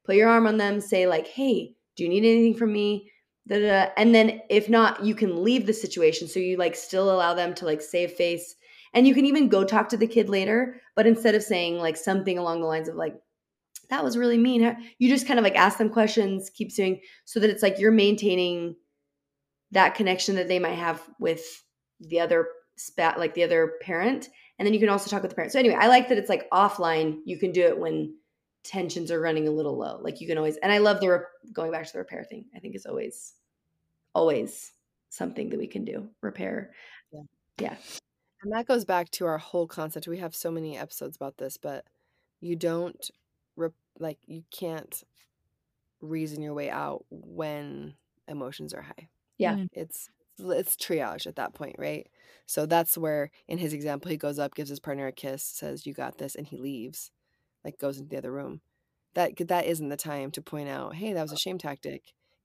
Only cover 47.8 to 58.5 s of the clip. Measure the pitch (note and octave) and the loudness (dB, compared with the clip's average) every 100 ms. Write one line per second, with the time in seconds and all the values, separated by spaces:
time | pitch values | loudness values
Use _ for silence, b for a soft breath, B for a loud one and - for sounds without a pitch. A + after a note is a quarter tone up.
47.8 | D3 - _ _ - D3 C3 D3 D3+ - | -16 -20 _ _ -16 -14 -12 -14 -16 -16
48.8 | - - D#3+ _ _ - F#3 G3+ F3+ - | -18 -20 -20 _ _ -6 -4 -4 -8 -12
49.8 | D#3+ - - _ _ - F#3 D#3+ F#3+ - | -14 -16 -18 _ _ -14 -6 -6 -4 -8
50.8 | - D#3+ A2+ - F3 D#3+ G2+ - D3 - | -4 -4 -4 -8 -12 -10 -10 -12 -16 -12
51.8 | D3+ D3+ - b b b b - D#3 E3+ | -10 -10 -14 b b b b -6 0 0
52.8 | E3 E3+ D#3 D3+ C#3+ _ - F3 D#3 D3+ | 0 -4 -4 -4 -6 _ -12 -8 -8 -8
53.8 | D3 C#3+ F3 D3+ D3 C#3+ C#3+ - C#3+ C#3+ | -8 -8 -8 -8 -6 -6 -6 -8 -12 -12
54.8 | D#3 C#3 C3+ - C#3 C3+ - - D3+ C#3+ | -10 -10 -10 -10 -12 -10 -12 -12 -12 -12
55.8 | C#3+ C#3+ C3 - C#3 - D3 C3 C#3 C3 | -14 -12 -12 -12 -14 -14 -16 -14 -12 -12
56.8 | B2+ - - _ _ _ _ _ D#3 - | -14 -16 -20 _ _ _ _ _ -18 -10
57.8 | C#3 C#3 D3 C#3+ C3 C#3 C3+ | -10 -10 -14 -14 -12 -12 -14